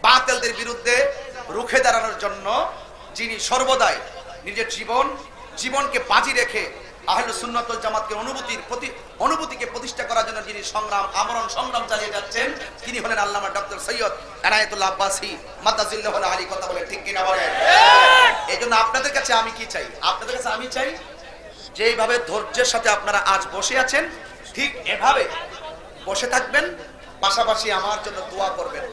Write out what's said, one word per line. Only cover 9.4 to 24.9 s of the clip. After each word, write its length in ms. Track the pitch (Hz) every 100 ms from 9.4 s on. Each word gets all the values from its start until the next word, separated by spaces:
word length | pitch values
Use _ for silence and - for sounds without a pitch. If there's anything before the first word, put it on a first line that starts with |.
| 311 254 240
প্রতিষ্ঠা 320 | 240 254 - 233
করার 140 | 226 220
জন্য 120 | 214 214
যিনি 120 | 208 196
সংগ্রাম, 300 | 214 208 202 196 190
আমরণ 260 | 226 240 226 220
সংগ্রাম 280 | 240 240 -
চালিয়ে 240 | 214 208 202
যাচ্ছেন, 320 | - 226 269 - - -
তিনি 140 | - 240
হলেন 140 | 233 220 202
আল্লামা 220 | 202 196 196
ডক্টর 220 | 196 196 -
সৈয়দ 260 | 240 214 - - - 180
এনায়েতুল্লাহ 420 | 214 214 208 190
আব্বাসী 380 | 190 196 190 202 160 - -
মাদ্দাজিল্লাহুল 600 | 208 220 208 214 208 196 185
আলী। 120 | 185 185
কথা 140 | 190 185
বলে, 120 | 175 170
ঠিক 100 | - 196
কিনা 160 | 196 190
বলেন? 200 | 185 165 - - 359 - 508 508 508 494 - -
এই 60 | 190
জন্য 120 | 233 226
আপনাদের 280 | 226 254 277 277
কাছে 160 | - 226
আমি 100 | 226 -
কি 60 | 220
চাই? 120 | 175 135 - 175
আপনাদের 240 | 185 226 254
কাছে 140 | 247 220
আমি 100 | 254 262
চাই, 140 | 262 330 - - - - - - - -
যেইভাবে 360 | 220 233 220 240 240
ধৈর্যের 400 | 202 208 - 247
সাথে 160 | 233 226 208
আপনারা 240 | 202 202 -
আজ 80 | 190 185
বসে 200 | 190 196 262
আছেন, 200 | 254 277 330 - - - -
ঠিক 160 | - 277 - 165